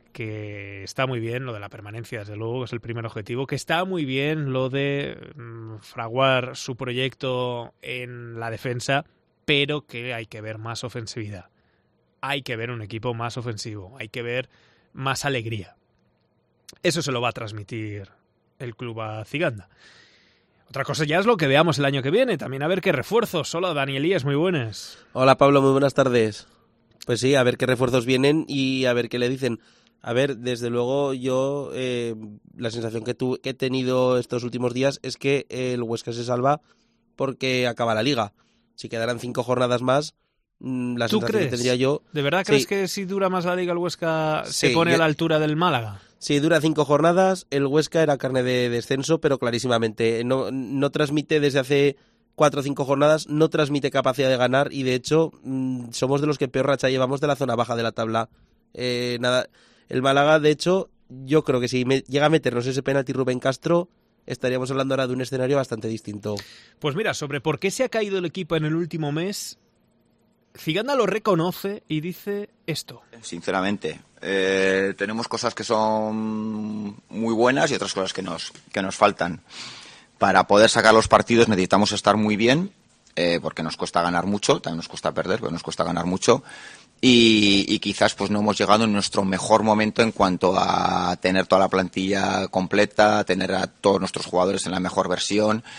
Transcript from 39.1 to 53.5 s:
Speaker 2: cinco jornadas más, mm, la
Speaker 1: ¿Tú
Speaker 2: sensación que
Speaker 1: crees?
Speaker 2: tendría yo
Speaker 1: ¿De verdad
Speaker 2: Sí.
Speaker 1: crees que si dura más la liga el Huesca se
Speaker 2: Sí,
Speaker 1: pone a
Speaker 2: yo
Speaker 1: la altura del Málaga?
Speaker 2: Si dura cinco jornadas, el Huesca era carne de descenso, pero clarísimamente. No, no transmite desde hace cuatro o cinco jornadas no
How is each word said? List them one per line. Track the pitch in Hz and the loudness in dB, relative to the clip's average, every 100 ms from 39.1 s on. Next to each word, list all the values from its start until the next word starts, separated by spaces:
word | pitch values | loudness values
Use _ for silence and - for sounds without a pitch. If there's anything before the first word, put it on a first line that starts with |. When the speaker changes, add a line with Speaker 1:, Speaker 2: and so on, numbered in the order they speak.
| 117 | -4
Speaker 2:
cinco | 120 127 | -6 -4
jornadas | 120 123 123 120 | -2 0 2 0
más, | 127 139 151 _ _ _ _ _ | 2 0 0 _ _ _ _ _
mm, | 131 127 123 120 | -8 -6 -4 -2
la | 117 | 0
Speaker 1:
¿Tú | 214 | 0
Speaker 2:
sensación | - | 0
que | 214 | 0
Speaker 1:
crees? | 143 | 0
Speaker 2:
tendría | 120 123 123 | 0 0 2
yo | 131 151 _ | 0 0 _
Speaker 1:
¿De | 151 | -4
verdad | 139 180 | 0 0
Speaker 2:
Sí. | 180 | 2
Speaker 1:
crees | 143 - | 2 2
que | 196 185 | -2 -2
si | 202 | -4
dura | 185 196 190 | -6 -2 0
más | 185 | 0
la | 175 | -2
liga | 180 175 | -2 -2
el | 175 | -2
Huesca | 175 - 165 160 156 156 - | -4 -4 -4 -2 0 -2 -4
se | - - | 0 2
Speaker 2:
Sí, | |
Speaker 1:
pone | 165 170 | 2 2
a | |
Speaker 2:
yo | 165 | 4
Speaker 1:
la | |
altura | 160 147 165 156 | 2 2 2 2
del | 156 | 2
Málaga? | 151 180 127 110 101 - - | 2 2 0 -4 -12 -18 -10
Speaker 2:
Si | - 143 | 0 2
dura | 156 160 | 4 4
cinco | 156 147 | 2 2
jornadas, | - 147 165 175 190 185 - | 2 4 4 4 4 2 -2
el | 139 139 | -2 2
Huesca | 151 147 165 | 2 2 2
era | 151 139 | 2 2
carne | 131 127 | 0 0
de | 127 127 123 | 2 2 0
descenso, | 120 - 135 135 160 | 0 -2 -2 0 0
pero | 143 131 | 2 0
clarísimamente. | 120 117 123 117 113 104 113 113 | 0 -2 2 2 0 0 0 0
No, | 120 135 104 | 0 0 -2
no | 135 113 139 139 | -6 -6 0 0
transmite | 147 147 147 - 156 | 0 0 0 0 2
desde | 143 139 | 2 0
hace | 127 143 143 - _ _ _ - | 2 2 2 0 _ _ _ 2
cuatro | 147 143 | 2 2
o | |
cinco | 135 139 | -4 -2
jornadas | 135 139 147 156 147 | 0 4 4 4 2
no | 151 160 | 2 2